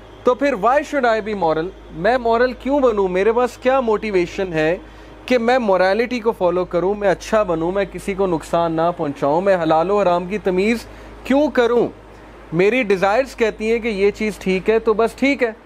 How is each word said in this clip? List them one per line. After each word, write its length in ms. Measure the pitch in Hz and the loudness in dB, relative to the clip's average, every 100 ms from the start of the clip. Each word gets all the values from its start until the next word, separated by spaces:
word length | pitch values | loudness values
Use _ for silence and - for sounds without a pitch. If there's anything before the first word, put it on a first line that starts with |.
| - - - | -20 -4 0
तो 80 | |
फिर 200 | 247 285 | 0 0
why 260 | 240 214 277 | 0 2 2
should 220 | 302 285 | 0 0
I 240 | 247 220 208 | 0 0 -2
be 60 | |
moral? 320 | 208 165 156 175 - - | -2 0 0 -2 -8 -16
मैं 240 | 160 196 254 | -4 0 2
moral 360 | 233 226 254 | 2 2 0
क्यों 300 | 240 247 285 | -2 -2 2
बनूँ? 260 | 254 214 190 | 2 2 0
मेरे 240 | 180 202 | 2 2
पास 260 | 233 247 - | 2 0 -2
क्या 180 | 254 269 | 0 0
motivation 720 | 233 208 214 185 175 - 190 | 2 -2 0 -2 -2 -4 -4
है 280 | 160 156 185 - - - - - | 0 0 -2 -6 -20 -20 -12 -2
कि 100 | 254 | 0
मैं 200 | 226 254 | 2 2
morality 600 | 220 185 185 202 240 247 | 2 2 2 2 -2 -2
को 120 | 220 | -2
फॉलो 320 | 214 180 180 | 0 0 0
करूँ, 320 | 175 175 180 208 | -2 -2 -2 0
मैं 120 | 202 | 0
अच्छा 360 | 170 - 220 | 0 0 -2
बनूँ, 280 | 202 160 165 | 0 -2 -2
मैं 140 | 196 190 | -2 -4
किसी 280 | 180 185 | -6 -6
को 120 | 190 196 | -2 -2
नुकसान 460 | 160 - 170 170 | -2 -2 -2 0
ना 180 | 160 165 | 0 -2
पहुँचाऊँ, 520 | 175 156 139 143 156 | -2 -6 -2 0 0
मैं 140 | 196 185 | 2 0
हलाल 340 | 160 160 175 | 2 2 2
और 180 | 208 185 | 2 2
हराम 200 | 175 180 | 0 -2
की 100 | 208 | -4
तमीज़ 460 | 196 185 208 233 - - - - - | -2 0 0 -2 -6 -18 -20 -10 0
क्यों 220 | 269 302 | 2 2
करूँ? 420 | - 233 240 160 - - - - - - | 2 2 2 0 -4 -20 -20 -20 -20 -6
मेरी 300 | 160 196 247 | 0 2 2
desires 500 | 220 196 190 220 262 | 0 0 2 0 -2
कहती 360 | - 220 - 220 | -2 -2 -2 -2
हैं 100 | 233 | -2
कि 80 | 226 | -2
ये 220 | 196 202 | 0 0
चीज़ 300 | 202 214 185 | 0 -4 -4
ठीक 280 | - 185 180 | -2 -2 2
है, 100 | 220 | 0
तो 160 | 220 | 2
बस 220 | 214 226 - | 0 0 0
ठीक 240 | 269 262 | 0 2
है 140 | 233 214 | -2 -4